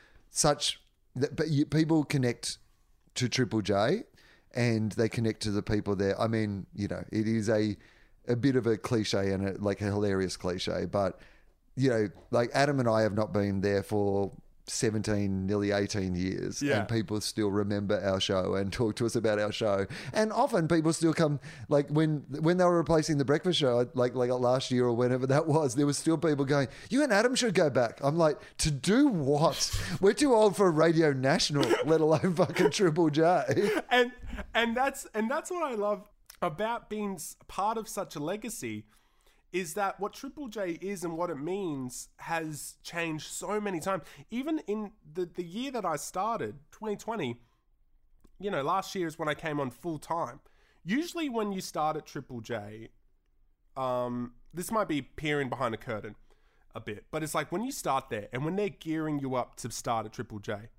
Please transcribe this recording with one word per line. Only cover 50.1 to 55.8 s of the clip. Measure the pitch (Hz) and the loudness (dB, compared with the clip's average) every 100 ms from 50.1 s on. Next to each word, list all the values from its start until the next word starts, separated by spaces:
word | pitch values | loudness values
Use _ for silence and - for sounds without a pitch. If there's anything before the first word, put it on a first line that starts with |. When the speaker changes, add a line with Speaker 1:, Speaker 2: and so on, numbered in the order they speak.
| 165 135 123 _ _ _ _ | -6 -6 -10 _ _ _ _
Speaker 2:
Usually | 160 233 339 349 311 | -4 -4 -4 -6 -4
when | 233 214 | -2 -2
you | 190 | -4
start | 180 175 156 156 | -6 -2 -2 -2
at | 143 | -8
Triple | 147 139 123 | -12 -10 -12
J, | 110 117 104 110 113 _ _ _ _ _ _ _ _ - | -8 -8 -8 -14 -18 _ _ _ _ _ _ _ _ -6
um, | 131 123 123 123 120 - - | -2 -2 -2 -4 -8 -12 -16
this | 156 180 | -12 -4
might | 220 185 | -2 0
be | 151 | -2
peering | 127 - 151 147 135 | -4 -6 -2 -2 -2
behind | 117 127 | -2 -4
a | |
curtain | 110 | -4